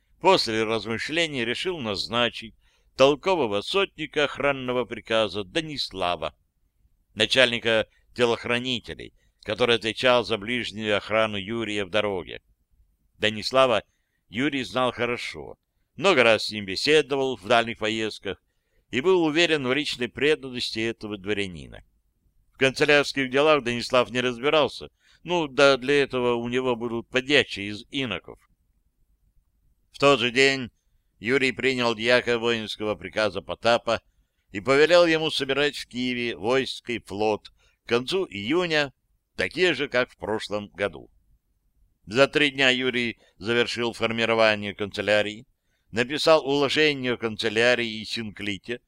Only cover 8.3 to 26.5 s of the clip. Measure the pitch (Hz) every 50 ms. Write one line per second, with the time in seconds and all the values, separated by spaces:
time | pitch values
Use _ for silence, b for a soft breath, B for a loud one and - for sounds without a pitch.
8.3 | 117 104 - - 120 120 123 131 127 110 - - 80 62 60 58 _ _ _ _
9.3 | _ _ _ - 107 - 127 120 117 113 - 113 107 - - 127 123 123 110 92
10.3 | 113 107 95 110 123 123 110 - 92 107 110 107 104 98 - - 107 110 110 110
11.3 | 104 101 95 95 117 117 113 104 104 104 101 90 82 107 104 104 98 92 78 62
12.3 | 58 57 _ _ _ _ _ _ _ _ _ _ _ _ _ _ _ _ - 107
13.3 | 110 107 98 - 123 131 131 131 117 101 - _ _ _ _ _ _ _ _ _
14.3 | 82 107 131 151 143 139 123 92 87 127 127 123 117 - 120 120 120 113 - -
15.3 | - 78 69 - - _ _ _ _ _ _ _ _ - 135 196 185 135 120 117
16.3 | 110 101 - - 107 107 104 92 95 90 - 143 151 156 147 127 143 139 135 131
17.3 | 127 113 92 104 120 117 117 117 113 - 110 107 110 113 110 107 - - - 101
18.3 | 90 - _ _ _ _ _ _ _ _ _ _ - 123 135 180 190 180 165 156
19.3 | 143 160 175 160 160 151 135 123 127 147 151 - - 131 123 117 - 117 127 147
20.3 | 156 147 131 135 123 123 117 - - 113 110 113 113 - - 107 104 104 90 98
21.3 | 104 95 101 95 87 78 67 60 57 52 - _ _ _ _ _ _ _ _ _
22.3 | _ _ _ _ _ _ 135 135 123 - 156 147 147 147 139 - - 139 135 127
23.3 | 123 135 147 156 156 147 120 117 120 120 110 - - 127 123 98 113 123 123 127
24.3 | 123 117 120 147 151 156 143 113 - - - 73 _ b b b b b b 160
25.3 | 175 175 160 143 131 131 143 139 139 127 120 131 143 143 139 123 - 131 123 123
26.3 | 120 120 117 120